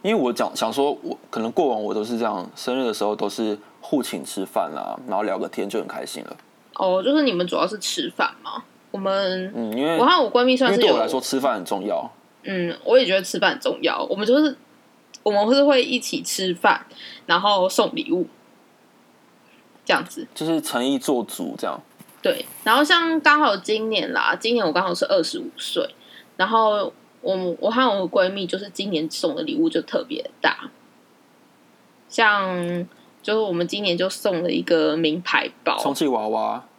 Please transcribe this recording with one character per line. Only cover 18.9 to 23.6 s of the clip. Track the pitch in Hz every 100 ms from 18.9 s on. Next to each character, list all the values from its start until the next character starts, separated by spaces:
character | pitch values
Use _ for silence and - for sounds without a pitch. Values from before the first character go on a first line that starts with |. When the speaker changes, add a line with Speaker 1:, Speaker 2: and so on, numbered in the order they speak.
| _ _ _ _ _ _ _ _ _ -
Speaker 2:
这 |
样 | 143
子。 | 175 - - -
Speaker 1:
就 | 160
是 | 160
诚 | - 127
意 | 127 139
做 | - 127
足 | 98 - 85 -
这 | 101
样。 | 62 - _ - -
Speaker 2:
对， | 190 - - -
然 | 214 247
后 |
像 | 302 349 330 320
刚 | 302 294
好 | 294
今 | 202